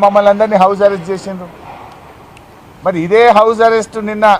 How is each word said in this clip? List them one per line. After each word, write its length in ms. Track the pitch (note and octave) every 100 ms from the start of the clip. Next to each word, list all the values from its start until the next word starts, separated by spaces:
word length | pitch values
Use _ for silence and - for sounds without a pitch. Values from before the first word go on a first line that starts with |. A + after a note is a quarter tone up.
మమ్మల్ని 260 | G3+ G3+ G3+
అందరినీ 240 | G3+ A3 G3+
హౌస్ 180 | F#3+ G3 G3+
అరెస్ట్ 240 | G3 E3+
చేసిండ్రు. 360 | F#3+ G3 F#3 F3 - - - - - - - - - - - - -
మరి 140 | F3+ F3 E3
ఇదే 160 | G#3+ A#3+ G#3
హౌస్ 220 | A3 A3+ A3+
అరెస్ట్ 300 | A3+ G#3 A3+ G#3
నిన్న 160 | G#3+ G#3+